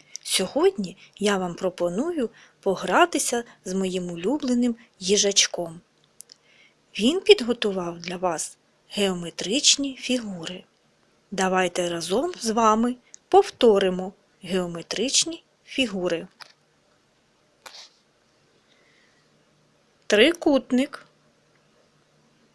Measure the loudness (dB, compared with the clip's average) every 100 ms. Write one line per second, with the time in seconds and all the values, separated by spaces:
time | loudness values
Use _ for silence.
0 | _ -16 -6 -4 -2 2 0 0 -8 -8
1 | -20 -4 0 0 -2 -4 -6 -2 -2 -2
2 | -4 -2 -4 -6 -20 _ -4 -2 2 4
3 | 4 2 -2 -4 -6 -14 -8 -4 -2 -4
4 | -6 -6 -2 -2 0 0 0 -2 -10 -10
5 | 0 2 2 2 0 -2 -10 -12 _ _
6 | _ _ -20 -20 _ _ _ _ _ -2
7 | 0 0 4 4 4 -2 -2 -2 -6 -8
8 | -10 -4 -4 -2 -8 -12 _ _ _ -2
9 | -2 -2 -6 -8 -4 0 2 2 0 -6
10 | -2 -2 -2 -10 -10 -12 -16 _ _ _
11 | _ _ -12 -2 2 2 2 0 -2 -2
12 | -2 0 0 -4 -2 2 4 4 2 -2
13 | _ -20 4 4 4 4 6 6 4 -2
14 | -8 -12 _ _ -4 -4 -4 -8 -8 -4
15 | -2 0 -2 -6 _ _ -10 -4 -2 -2
16 | -2 -4 -8 -20 -20 _ _ _ _ _
17 | _ _ _ _ _ _ -20 -20 -20 _
18 | _ _ _ _ _ _ _ _ _ _
19 | _ _ _ _ _ _ _ _ _ _
20 | 0 4 4 4 2 2 2 0 0 -4
21 | -20 _ _ _ _ _ _ _ _ _
22 | _ _ _ _ _